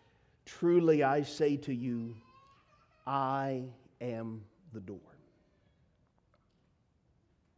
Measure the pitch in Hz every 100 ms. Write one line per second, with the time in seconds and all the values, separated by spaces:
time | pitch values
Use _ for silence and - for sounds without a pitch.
0 | _ _ _ _ - - 175 175 165 151
1 | 135 147 143 - 151 139 143 123 127 120
2 | 117 107 - - - _ _ _ _ _
3 | 131 135 131 139 139 127 127 120 - -
4 | 123 113 113 110 101 _ 156 110 95 95
5 | - - - _ _ _ _ _ _ _
6 | _ _ _ _ _ _ _ _ _ _
7 | _ _ _ _ _